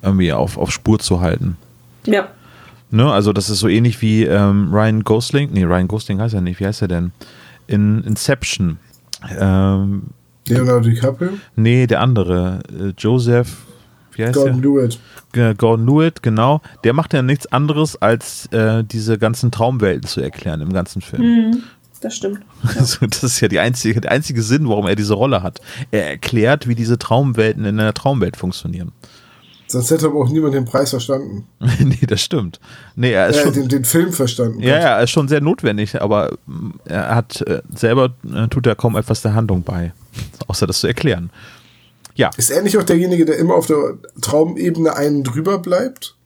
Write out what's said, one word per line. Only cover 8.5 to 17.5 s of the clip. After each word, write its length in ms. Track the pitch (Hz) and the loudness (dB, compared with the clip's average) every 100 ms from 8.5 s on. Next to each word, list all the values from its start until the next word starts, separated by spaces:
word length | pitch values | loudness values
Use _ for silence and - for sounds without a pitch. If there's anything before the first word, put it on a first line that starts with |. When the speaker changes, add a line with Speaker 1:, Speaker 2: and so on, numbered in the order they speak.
| - 90 80 _ _ _ - - 104 | -2 -2 -4 _ _ _ -16 -12 -2
Speaker 1:
Ähm, 680 | 98 95 95 98 98 98 - - _ _ - | 2 4 4 2 0 -4 -8 -18 _ _ -2
Speaker 3:
Leonardo 420 | 123 127 123 117 | 0 4 4 4
DiCaprio? 420 | 113 127 131 180 202 - - | 2 0 -2 -6 -6 -10 0
Speaker 1:
Nee, 300 | 110 123 127 | 4 4 4
der 140 | 107 | 2
andere, 600 | 117 117 87 90 90 95 - | 2 2 2 0 0 -4 -10
äh, 220 | - 98 90 | -10 -8 -4
Joseph, 600 | 107 127 120 120 123 - - - _ _ _ | 0 0 2 2 0 -6 -20 -20 _ _ _
wie 120 | - | -6
heißt 100 | 110 | -2
Speaker 3:
Gordon 280 | 135 139 127 | 2 2 2
Speaker 1:
der? 80 | 135 | 2
Speaker 3:
Lewitt. 280 | 139 123 117 - - _ | 2 0 -4 -16 -20 _
Speaker 1:
Ge-, 220 | 123 117 | 0 2
Gordon 320 | 104 113 113 117 | 4 2 4 4
Lewitt, 360 | 143 165 - | 4 2 0
genau. 380 | - 110 120 151 - - | -2 2 2 0 -2 -2
Der 80 | - | 0
macht 180 | 131 160 | 2 0
ja 100 | 151 | 0
nichts 240 | 127 143 - | 0 -2 -2